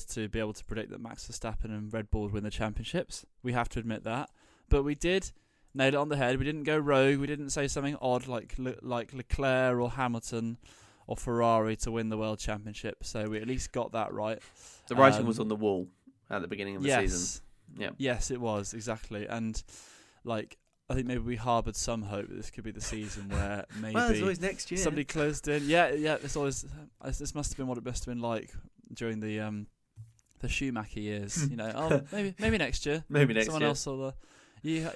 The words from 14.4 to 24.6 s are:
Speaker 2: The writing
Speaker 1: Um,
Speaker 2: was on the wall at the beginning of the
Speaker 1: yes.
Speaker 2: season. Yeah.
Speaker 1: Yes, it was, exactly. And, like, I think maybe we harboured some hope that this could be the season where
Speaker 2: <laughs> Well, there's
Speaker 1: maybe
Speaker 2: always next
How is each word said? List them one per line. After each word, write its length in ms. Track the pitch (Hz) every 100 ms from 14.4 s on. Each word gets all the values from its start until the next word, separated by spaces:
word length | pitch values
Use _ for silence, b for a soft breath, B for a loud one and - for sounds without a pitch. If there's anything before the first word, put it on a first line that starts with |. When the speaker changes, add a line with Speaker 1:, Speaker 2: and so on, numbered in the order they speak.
| B B B B -
Speaker 2:
The 80 | 123
writing 260 | 135 107
Speaker 1:
Um, 60 | 117
Speaker 2:
was 120 | 110
on 80 | 107
the 60 | 107
wall 340 | 107 92 92 - - _ -
at 120 | 101
the 60 | 87
beginning 300 | 101 98 98
of 40 |
the 60 | 139
Speaker 1:
yes. 240 | 127 95
Speaker 2:
season. 300 | 90 92 - - - - -
Yeah. 120 | 104 -
Speaker 1:
Yes, 340 | 131 120 -
it 80 | 127
was, 340 | 117 104 101
exactly. 520 | 113 110 107 - 104 104
And, 340 | 113 113 110 B B B B B B
like, 340 | 117 110 - - _ _ -
I 60 | 135
think 120 | 123
maybe 140 | 123
we 160 | 117 117
harboured 380 | 123 117 110 104
some 280 | - 117
hope 240 | 101 104 -
that 80 | 92
this 160 | 101
could 120 | - 107
be 60 |
the 100 | 104
season 480 | 104 110 104 101 98
where 360 | 101 101 104 -
Speaker 2:
<laughs> 80 | 107
Well, 120 | 110
there's 160 | 151 240
Speaker 1:
maybe 120 | 107
Speaker 2:
always 200 | 190 175
next 280 | 190 -